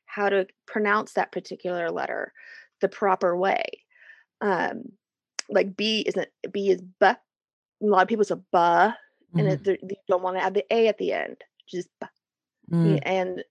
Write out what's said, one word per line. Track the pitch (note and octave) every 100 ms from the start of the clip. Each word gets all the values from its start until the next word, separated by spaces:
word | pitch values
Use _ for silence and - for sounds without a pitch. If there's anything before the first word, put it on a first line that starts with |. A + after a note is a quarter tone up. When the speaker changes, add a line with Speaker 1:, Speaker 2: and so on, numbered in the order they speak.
| _
Speaker 1:
how | - G3+
to | G3 F#3 _ -
pronounce | A3 G#3 G#3 G#3+
that | - -
particular | F#3 - - F3+ F3+ E3+
letter | F3 - - - - - - - _
the | F#3+
proper | - G3+ F#3 F3+ F3
way. | F#3+ - - G1+ _ _ - - _ _
Um, | G#3 F3 - - - F#3+ _ _ _ - -
like | G#3 F#3+ F#3
B | G#3+ A3 -
isn't, | F#3+ - _ -
B | G3+ G3
is | F3+
B. | F#3 _ G3
A | B3 _ _ _ _ _ _
lot | G#3 F#3
of | F#3+
people | A3
say | G3+ F3+ _
"buh," | F3+ E3+ E3+ G3+ A3+ _ _ _ E3+
and | D#3
it, | D3+
Speaker 2:
Mm-hmm. |
Speaker 1:
they, | G3 F#3
they | F#3 G3+ -
don't | F3+
wanna | F#3 F#3
add | F#3
the | G3 -
A | A#3 A3+
at | G#3
the | F#3
end, | F2 - - - _ _
just | F3+ F3+ _
"buh." | - _ _ _ _ _ -
Speaker 2:
Mm. | E3+ D#3+ D#3
Speaker 1:
And, | - F#3+ F#3 F3+ -